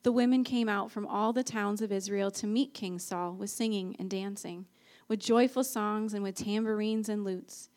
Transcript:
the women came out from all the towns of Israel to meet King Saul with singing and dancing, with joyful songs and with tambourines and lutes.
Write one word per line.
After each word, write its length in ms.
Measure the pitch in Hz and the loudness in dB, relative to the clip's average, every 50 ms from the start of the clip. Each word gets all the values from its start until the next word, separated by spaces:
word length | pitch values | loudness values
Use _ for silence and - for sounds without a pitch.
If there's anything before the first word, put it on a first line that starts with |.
| - | 4
the 80 | 247 | 4
women 320 | 233 247 240 247 254 262 247 | 4 6 6 6 6 4 4
came 240 | - 254 240 233 | 2 2 2 2
out 240 | 214 208 202 196 226 | 2 2 0 0 -2
from 160 | - 214 208 | -4 -6 -4
all 240 | - - 202 214 220 | -2 0 2 2 2
the 120 | 233 247 254 | 2 2 -2
towns 380 | - 233 220 202 202 208 208 | 0 -2 -2 0 0 0 0
of 120 | 220 202 202 | 0 -2 -2
Israel 360 | 196 190 196 202 202 196 196 | -2 -2 -2 0 0 0 0
to 160 | 196 - - | -2 -2 -2
meet 260 | 208 214 240 277 277 - | 0 2 2 0 0 -2
King 260 | - 208 185 180 175 | -8 -6 -6 -6 -6
Saul 340 | - - 185 175 175 175 180 | -6 -6 -4 -2 -2 -4 -4
with 140 | 190 202 208 | -6 -8 -8
singing 460 | - - 233 220 214 202 185 185 - | -4 -2 0 0 0 0 -2 -4 -6
and 120 | - 190 190 | -6 -6 -4
dancing, 560 | 190 190 190 202 202 202 - 170 170 175 190 _ _ _ _ _ - - _ | -4 -4 -4 -4 -6 -8 -8 -10 -10 -10 -14 _ _ _ _ _ -20 -20 _
with 140 | _ 220 208 | _ -4 -2
joyful 420 | - - 226 233 247 254 254 254 262 | 2 4 6 6 6 4 2 0 -2
songs 500 | 262 - 220 208 214 208 214 214 220 214 | 0 -2 -2 0 0 0 0 -2 -2 -2
and 100 | 202 202 | -2 -4
with 120 | 196 190 | -4 -4
tambourines 720 | - - 208 208 214 226 220 214 208 214 220 220 220 214 | -4 -2 0 0 0 2 2 0 0 0 0 0 0 0
and 160 | 214 214 208 202 | -2 -2 -2 -2
lutes. 460 | 190 185 185 - - - - - _ _ | -2 -4 -4 -8 -12 -18 -18 -18 _ _